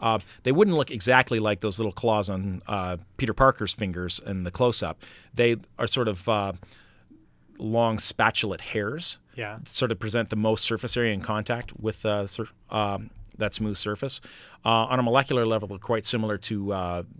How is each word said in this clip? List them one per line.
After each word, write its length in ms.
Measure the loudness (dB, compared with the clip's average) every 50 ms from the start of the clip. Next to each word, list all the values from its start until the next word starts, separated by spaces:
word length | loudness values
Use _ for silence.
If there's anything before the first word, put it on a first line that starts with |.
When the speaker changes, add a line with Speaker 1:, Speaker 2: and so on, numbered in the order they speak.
Speaker 1:
Uh, 180 | 0 0 0 0 -2 -6 -12 -4 0
they 80 | 2
wouldn't 240 | 4 4 6 6 4
look 160 | 2 0 0
exactly 480 | -2 -2 2 6 6 6 6 4 2 0
like 220 | 2 0 0 0
those 180 | -2 -4 -2 -2
little 140 | -4 -4 -4
claws 360 | -2 0 2 2 2 2 0
on, 320 | -2 -4 -4 -4 -6 -6 -6
uh, 300 | -6 -4 -4 -4 -4 -6 -8 -10 -12 _
Peter 160 | -4 -4 -2 2
Parker's 400 | 4 6 4 4 4 0 -4 -4
fingers 460 | -2 -4 -4 -4 -4 -4 -4 -6 -6 -6
in 180 | -6 -6 -4 -4
the 80 | -4
close-up. 500 | 0 2 2 2 2 2 -2 -4 -6 -8 -14 -20 -20 -20 -20 _ 0
They 220 | 2 4 4 4 0 -4 -10 -6
are 100 | -4 -2
sort 200 | 0 0 0 0 0
of, 180 | -2 -2 0
uh, 260 | 0 0 0 0 -2 -6 -8 -12 -20 -20 -20 -20 _ _ _ _ -20 -20 -20 _ _ _ _ _ _ -14
long 400 | -10 -6 -2 2 2 2 2 2
spatulate 640 | 0 -2 -2 2 4 4 4 4 2 -2 -4 -4 -6
hairs, 580 | -8 -6 -4 -2 -2 -2 -4 -4 -6 -6 -8 -8 _ _ -12
Speaker 2:
Yeah. 240 | -10 -10 -10 -10 -12 -10
Speaker 1:
sort 260 | -6 -2 0 0 0
of 80 | -2 -2
present 300 | -4 -2 -2 -2 -2 -2
the 80 | -2
most 260 | 0 2 2 2 2 0
surface 320 | 0 -2 -2 -4 -4 -2
area 180 | 0 0 0 0
in 60 | -2
contact 520 | -2 -2 -2 -2 -2 -2 -4 -4 -6 -10 -10
with, 280 | -6 -4 -4 -4 -2 -2
uh, 200 | 0 0 0 -2
sur-, 220 | -4 -6 -8 -8 -8 -10 _ _ -6
um, 400 | -2 0 0 0 -2 -4 -6 -10 -14 -18 -18 -14 -6
that 160 | -4 -4 -2 -2
smooth 240 | -2 -2 -2 0
surface. 420 | -2 -2 -2 -2 -4 -4 -4 -6 -6 -10 -14 -20 -20 -20 -20 -14 -4 2
Uh, 200 | 4 4 4 4
on 120 | 2 2 2
a 40 | 2
molecular 420 | 4 4 4 4 4 2 2 2
level, 220 | 2 0 0 -2
they're 100 | -4 -10
quite 280 | -8 -4 -2 -2 0 0
similar 320 | 0 0 0 0 -2 -2
to, 360 | -4 -4 -4 -4 -2 -2 -2 -2
uh, 300 | -2 -2 -2 -4 -4 -6 -8 -12